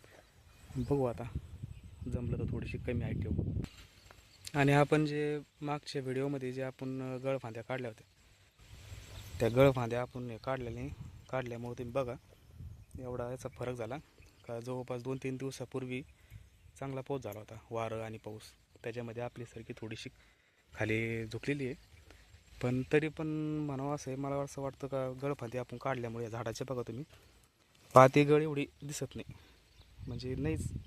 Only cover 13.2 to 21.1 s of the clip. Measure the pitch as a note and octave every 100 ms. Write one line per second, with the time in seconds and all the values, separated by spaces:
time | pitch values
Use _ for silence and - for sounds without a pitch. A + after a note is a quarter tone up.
13.2 | A#2+ B2+ B2+ - B2 B2 A2 D3 - -
14.2 | - - - A#2 B2 B2+ B2 B2 B2 C3
15.2 | C3+ C3 C3+ - B2 C3+ B2+ B2+ - -
16.2 | - - - - - - C#3 C3 B2+ C#3
17.2 | G#2+ G#2 G#2 A2+ - A2+ A2+ A2 A2 A2
18.2 | A2 G#2+ - - _ - A#2+ A#2 A#2 A#2
19.2 | A#2+ - A#2+ A2+ A#2 B2 A2 A2+ - -
20.2 | - _ _ _ _ - G#2+ A2 A2+